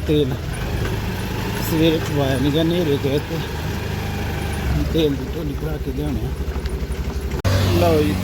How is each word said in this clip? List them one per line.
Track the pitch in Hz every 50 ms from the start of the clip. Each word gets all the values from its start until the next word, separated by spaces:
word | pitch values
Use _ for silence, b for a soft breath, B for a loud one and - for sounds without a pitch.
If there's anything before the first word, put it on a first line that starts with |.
| -
ਤੇਲ | - 151 151 143 127 139 - - - - - - - - - - - - - - - - - - - - - - - - - - -
ਸਵੇਰੇ | 170 156 160 165 156 165
ਪਵਾਇਆ | 165 - 156 147 139 135 135 123
ਨੀਗਾ, | 135 147 139 160 165
ਹਨੇਰੇ | 165 170 180 175 151 143 135 -
ਗਏ | 139 139 151 - -
ਤੇ। | 160 156 135 - - - - - - - - - - - - - - - - - - - - - - - - - -
ਹੁਣ | 151 143 - 156
ਤੇਲ | 160 160 147 139
ਦੀ | 127 127 123 120
ਢੋਲੀ | 131 139 143 135 120 147
ਭਰਾ | 156 151 147 -
ਕੇ | 147 127
ਲਿਆਉਣੇ | 139 147 147 131 110
ਆ। | 110 135 - - - - - - - - - - - - - - - - - - - - - - - - - - - - 175 170
ਲਓ | 175 170 160 151 147
ਜੀ, | - 185 -